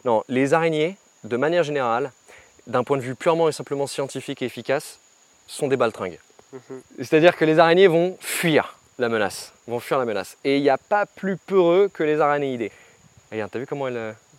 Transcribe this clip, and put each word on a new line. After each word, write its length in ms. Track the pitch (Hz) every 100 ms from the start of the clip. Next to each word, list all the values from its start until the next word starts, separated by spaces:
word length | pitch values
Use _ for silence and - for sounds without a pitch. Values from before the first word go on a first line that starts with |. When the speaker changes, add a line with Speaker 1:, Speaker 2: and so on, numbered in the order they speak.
Speaker 1:
Non, 200 | 127 110 -
les 260 | 127 135
araignées, 440 | 160 165 151 160 196 _ _
de 140 | 110 120
manière 260 | 147 175
générale, 480 | 147 143 123 117 139 - - - - _ -
d'un 200 | 123 120
point 100 | 139
de 60 |
vue 140 | 123 127
purement 340 | 175 165 160
et 20 |
simplement 360 | - 135 139 139
scientifique 540 | - 139 135 135 135
et 40 | 123
efficace, 540 | - 117 135 - - _ _ _ _ -
sont 200 | - 143
des 80 | 131
baltringues. 420 | 120 107 95 - _ _ _
Speaker 2:
Mhm. 280 | 131 - 131 - -
Speaker 1:
C'est-à-dire 360 | 123 156 170 -
que 80 |
les 160 | 156 156
araignées 280 | 165 175 196
vont 280 | 165 180 180
fuir 560 | - - 170 139 - - _ -
la 100 | 120
menace, 420 | 113 98 - - _ -
vont 140 | 117
fuir 180 | - 143
la 60 | 117
menace. 320 | 101 92 - 139
Et 100 | 139
il 60 |
n'y 60 | 143
a 80 | 131
pas 280 | - 208 202
plus 300 | - 190 185
peureux 540 | - 190 170 180 202
que 100 | -
les 180 | 151 151
araignéidés. 500 | 147 147 143 123 101 - - _ _ _ _
Regarde, 180 | 110 101
t'as 80 | 113
vu 60 | 139
comment 240 | 143 135
elle, 80 | 120
euh, 140 | 110 110 _